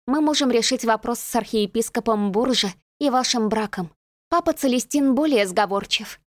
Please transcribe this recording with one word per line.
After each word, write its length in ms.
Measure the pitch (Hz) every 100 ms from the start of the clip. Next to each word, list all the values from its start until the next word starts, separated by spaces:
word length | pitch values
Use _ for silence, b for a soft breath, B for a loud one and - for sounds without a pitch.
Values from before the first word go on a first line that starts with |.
| -
мы 140 | 285
можем 300 | 302 294 277
решить 340 | 240 214 254
вопрос 360 | 220 220 - 240
с 160 | - 240
архиепископом 960 | 208 220 208 226 226 - 226 214 202
Буржа 400 | 190 262 240 196 - _ -
и 120 | 294
вашим 380 | 247 247 240 214
браком. 420 | 220 214 - 175 _ _ _ -
Папа 180 | 339 339
Целестин 600 | 311 269 247 - 294 277
более 320 | 247 311 254 196
сговорчив. 760 | 180 202 196 196 - 214 - _